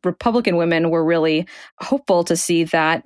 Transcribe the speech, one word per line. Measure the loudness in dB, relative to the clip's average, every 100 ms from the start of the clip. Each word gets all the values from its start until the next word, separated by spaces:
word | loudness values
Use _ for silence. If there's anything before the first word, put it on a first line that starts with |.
Republican | -6 -4 -2 0 0 0
women | 0 0 0
were | 0 0
really | 2 2 0 -4 -12 -20 -16
hopeful | -4 -2 2 0 2
to | -2
see | 0 0 0
that | 0 0 -2